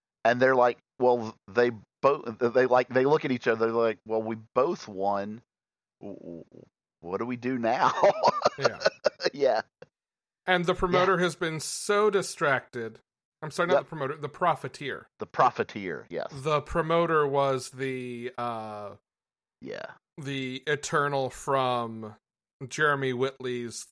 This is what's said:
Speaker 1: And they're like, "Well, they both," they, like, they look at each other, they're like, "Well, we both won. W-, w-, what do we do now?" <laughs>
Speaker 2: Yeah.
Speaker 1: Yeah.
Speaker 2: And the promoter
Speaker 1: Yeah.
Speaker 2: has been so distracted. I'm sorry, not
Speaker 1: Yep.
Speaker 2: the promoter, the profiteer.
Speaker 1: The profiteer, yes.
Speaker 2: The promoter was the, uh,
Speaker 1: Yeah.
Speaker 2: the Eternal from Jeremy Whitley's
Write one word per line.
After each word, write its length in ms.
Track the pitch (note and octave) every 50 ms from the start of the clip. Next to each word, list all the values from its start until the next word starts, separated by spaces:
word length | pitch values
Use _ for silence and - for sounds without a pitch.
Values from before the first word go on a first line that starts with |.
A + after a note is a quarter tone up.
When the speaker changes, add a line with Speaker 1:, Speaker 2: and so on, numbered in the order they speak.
| _ _ _ _ -
Speaker 1:
And 140 | A2+ B2 B2
they're 140 | C3 C3 C3+
like, 220 | B2 B2 B2 - - _ _ _ -
"Well, 360 | B2+ B2 B2 A#2+ A2 G#2+ - _ _ -
they 200 | F#2 A#2+ B2 B2 A#2 G#2 - _ _ _
both," 360 | - C3+ D3 - - A#2+ A2 -
they, 260 | B2+ A#2+ A#2 B2+ C3
like, 240 | B2 B2 B2+ B2 -
they 160 | B2 B2+ C3
look 200 | C#3+ D#3 D3+ D#3
at 60 | C#3+
each 160 | B2+ A#2+ -
other, 180 | B2+ A#2 A2 A2+
they're 60 | A2+ A2+
like, 240 | A#2 A#2 A2+ G#2+ - -
"Well, 160 | A2 A2 A2
we 140 | A2 A2 A2+ A2 A2 _ -
both 340 | B2+ C3 D#3+ E3+ - -
won. 540 | A2+ G2 F#2+ G2 G2+ G2+ G2 G2+ G#2 G#2+ A#2+ - _ _ _ _ _ _ _ _ _ _ _
W-, 180 | - G2+ F#2+ -
w-, 240 | - E2+ E2+ E2 - _ - - - - _ _ _ _ _ _
what 160 | E2+ E2+ F#2 G#2
do 60 | A#2
we 100 | B2 B2
do 200 | A#2+ A#2+ B2+ C3+
now?" 340 | A#2+ A#2 A2 B2+ D#3+ D3 - -
<laughs> 600 | - - - - D#5+ D#5 - D#5 D5+ - - - -
Speaker 2:
Yeah. 200 | C3+ - G2+ - - - - _ - - - - - - -
Speaker 1:
Yeah. 280 | C#3+ C3+ B2+ G#2+ A2 - _ _ - - - _ _ _ _ _ _ _ _ _ _ _
Speaker 2:
And 200 | F#3 F#3 F3+ E3+
the 80 | F3+ F3+
promoter 400 | - F#3+ F3 F3+ F3+ F#3 F#3+ F#3
Speaker 1:
Yeah. 80 | E3+ F3+
Speaker 2:
has 120 | E3+ D3+
been 240 | - F3 D#3+ D#3+ D3+
so 480 | - - - - - - G#3 G#3 G#3+ G#3+
distracted. 880 | G3 F#3+ E3 - - - E3 C#3+ C3+ A#2+ - - - A#2+ A2+ A2+ A2+ - _ _ _ _ _ _ _ _
I'm 100 | D#3 D3
sorry, 160 | - - F3 E3+
not 60 | F3+
Speaker 1:
Yep. 80 | C3+ C3
Speaker 2:
the 40 | -
promoter, 280 | E3 D#3 C3+ C3 D3+
the 100 | D3+ C#3+ C#3
profiteer. 800 | - - F3+ E3+ D3 - - C3 - - D3 C3 F#2 - - _ _ -
Speaker 1:
The 60 | G#2+
profiteer, 800 | - - - C3+ B2 - - G#2 - - G#2+ G2 F2+ D2+ A#1+ G#1+ -
yes. 180 | E2 D#2+ - - D3+
Speaker 2:
The 260 | C3+ C3 D#3 D3+ C#3+
promoter 640 | C#3+ - - E3+ D#3 D#3+ E3 E3+ E3+ E3 D#3+ D#3 D3
was 440 | C#3 C#3 C#3 C#3 C#3 C3 C3 B2 -
the, 640 | B2+ B2 C3+ C3+ C3 B2+ B2 B2 A#2+ A#2+ A#2+ A#2+ -
uh, 580 | - A#2+ A#2+ A#2 A2+ A2 G#2+ G#2+ G#2 G#2 G2+ - - _ _ _ _ _ _ _ _ _ _ _ _
Speaker 1:
Yeah. 240 | - - - - - - - - _ _ _
Speaker 2:
the 440 | - C#3 C#3 C#3 C3+ C3 B2+ B2+ C3+ -
Eternal 640 | D3+ D3 C#3+ - - E3 D3+ C#3+ C#3+ C#3+ C#3 C3 A#2+
from 880 | - - - C#3+ C3+ C3+ C3 B2+ B2 A#2+ A#2 A2+ A2+ A2 A2 G#2+ G#2+ - _ _ _ _ _ _ _ - C3+
Jeremy 460 | B2+ - - D3+ D3 C#3+ C#3 C3+ C3 B2
Whitley's 760 | A#2+ C3 C3+ - - C3 B2+ B2 A#2+ A#2+ A2+ A2 - - -